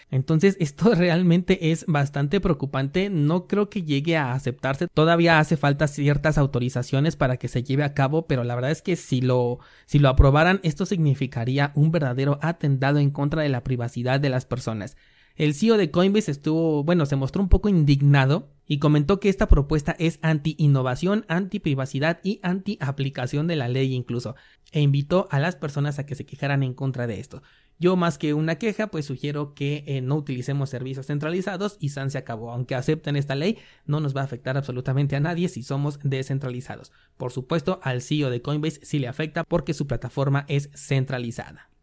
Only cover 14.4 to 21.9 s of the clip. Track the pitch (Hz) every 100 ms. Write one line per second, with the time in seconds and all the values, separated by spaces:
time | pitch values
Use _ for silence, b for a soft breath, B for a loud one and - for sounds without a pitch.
14.4 | - 123 120 110 98 - b b b -
15.4 | 151 147 220 220 170 175 190 208 208 143
16.4 | 156 160 165 151 147 175 143 139 135 185
17.4 | 190 202 208 180 147 139 143 143 131 165
18.4 | - _ - 147 147 151 143 - 202 190
19.4 | 214 151 143 156 147 - 165 - 160 156
20.4 | 151 151 147 139 127 131 180 208 - 165
21.4 | 190 208 160 135 131